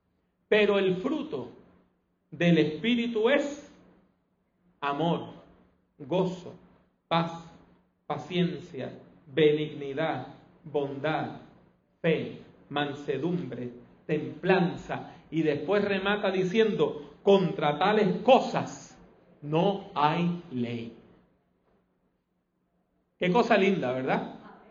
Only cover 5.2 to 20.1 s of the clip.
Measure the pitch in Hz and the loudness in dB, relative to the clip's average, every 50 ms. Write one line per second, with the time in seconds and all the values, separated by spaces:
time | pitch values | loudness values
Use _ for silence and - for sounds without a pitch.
5.2 | - - - - - - - _ _ _ _ _ _ _ _ - 147 127 160 190 | -4 -8 -16 -18 -20 -20 -20 _ _ _ _ _ _ _ _ -18 -8 -2 0 0
6.2 | 185 175 175 - - - - - - - _ _ _ _ _ _ _ _ 165 170 | 0 0 -2 -6 -12 -16 -18 -18 -20 -20 _ _ _ _ _ _ _ _ -2 0
7.2 | 170 170 - - - - - - - _ _ _ _ _ _ _ _ - 151 131 | 0 -2 -6 -12 -16 -18 -20 -20 -20 _ _ _ _ _ _ _ _ -10 -8 -8
8.2 | - - 180 175 170 160 - - - - - 127 123 - - - - - - - | -8 -4 -2 0 0 0 -2 -6 -12 -12 -12 -12 -10 -12 -12 -16 -20 -20 -20 -20
9.2 | _ - 131 156 156 151 147 151 151 - - 143 139 139 135 143 160 160 135 127 | _ -6 2 4 4 4 4 2 0 -6 -8 -8 -10 -8 -6 -4 -4 -4 -4 -6
10.2 | 131 - - - - - _ _ - 156 135 147 139 135 135 135 135 156 156 139 | -8 -12 -16 -20 -20 -20 _ _ -14 -6 -4 -4 -4 -4 -6 -4 -4 -2 -2 -2
11.2 | - - - - - - - - _ _ _ _ _ _ _ _ - 165 156 131 | -4 -6 -10 -14 -18 -20 -20 -20 _ _ _ _ _ _ _ _ 0 0 0 0
12.2 | - - - - - - - - - - 135 147 147 143 135 - - - 139 131 | -2 -6 -10 -14 -18 -20 -20 -20 -16 -6 -4 -2 -2 -2 -4 -6 -6 -6 -4 -2
13.2 | 143 180 180 147 139 123 123 123 123 123 - - - - - _ _ - 160 143 | -2 -2 -2 -4 -4 -6 -8 -10 -10 -10 -12 -14 -20 -20 -20 _ _ -4 -2 -2
14.2 | - - - - - 185 190 175 175 156 135 - - - 139 117 123 - - - | -2 -6 -8 -4 0 2 2 4 2 0 -2 -6 -8 -10 -10 -10 -10 -12 -18 -20
15.2 | - - 151 160 156 151 143 - - 160 202 208 202 202 196 190 190 196 208 208 | -16 -4 -2 0 2 2 0 0 0 0 2 2 2 2 0 0 0 0 0 0
16.2 | - 190 190 190 175 175 202 226 220 214 185 165 151 135 - - - - - - | 0 0 0 0 0 2 2 4 4 4 2 2 0 0 0 -4 -12 -16 -20 -2
17.2 | - 202 202 190 180 156 147 - 160 147 147 - 180 202 214 220 196 175 - - | 4 4 6 6 4 2 0 0 0 0 0 2 2 2 4 4 4 2 0 2
18.2 | - 254 262 226 - - - 143 123 - - - - - - - - - _ _ | 6 6 6 6 6 2 -2 -4 -4 -6 -8 -14 -18 -20 -20 -20 -20 -20 _ _
19.2 | _ _ _ _ 143 147 151 165 185 202 196 196 - - - 139 147 151 | _ _ _ _ -6 -2 0 2 2 2 2 -2 -6 -8 -2 0 2 2